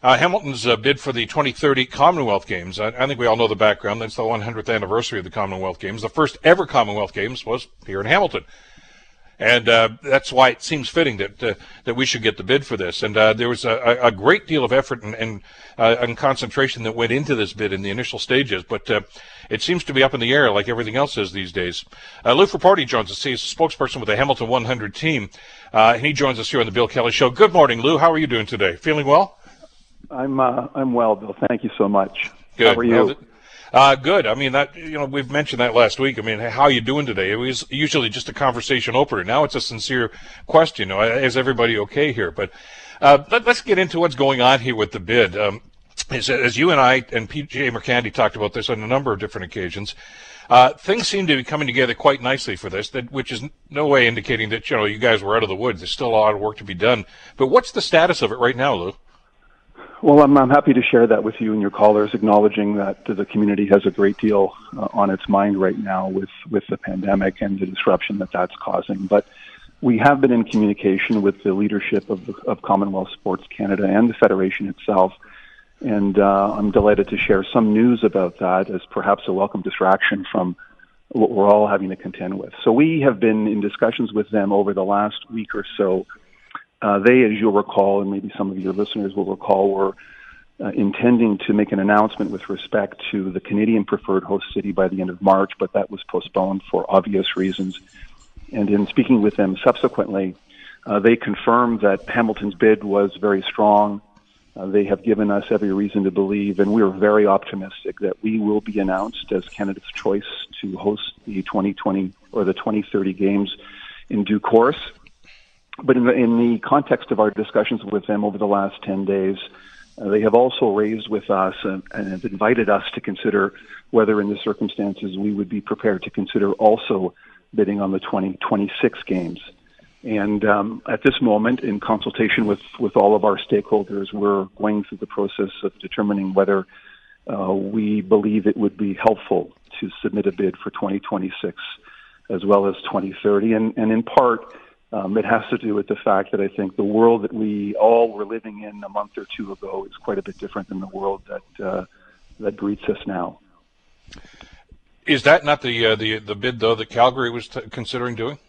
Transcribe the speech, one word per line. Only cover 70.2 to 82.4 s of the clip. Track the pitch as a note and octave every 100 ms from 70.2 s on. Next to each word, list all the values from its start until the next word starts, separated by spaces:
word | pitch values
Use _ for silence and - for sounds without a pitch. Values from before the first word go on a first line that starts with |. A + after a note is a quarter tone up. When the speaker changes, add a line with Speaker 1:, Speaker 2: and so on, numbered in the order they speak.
Speaker 2:
been | C3+
in | A#2
communication | A2 A2 G#2 G2+ G2 F#2+ - A2
with | G2 F#2+
the | G2+
leadership | F#2+ G#2 G#2 - G2+ -
of, | F#2+ - -
of | - -
Commonwealth | - G2 G2 F#2+ F#2+
Sports | - G#2 F#2 -
Canada | - G2+ G2 G2
and | G2 A#2
the |
Federation | - G#2+ F#2+ F#2+ - F#2+
itself. | - - G2 F#2+ - - - - - _ _
And, | C3 G#2 G2+ G2
uh, | G2+ G2 G2+ G#2+
I'm | G#2
delighted | G#2 G#2 G2+ G2
to | G2+
share | - G2
some | F#2+ B2+ A2
news | G#2+ A#2+ A#2
about | G#2+ G2 F2+ -
that | F#2 F#2 F#2+
as | F#2 -
perhaps | - F#2+ G2+ -
a |
welcome | F#2+ G2+ G2
distraction | - - F#2+ G2 - G2 F#2
from | - F2+ F2+ - _ _ _ _
what | A#2 G#2+
we're | A2 G2+
all | G#2+ G#2
having | G2+ F#2+
to | F#2
contend | F#2 - F#2
with. | F#2+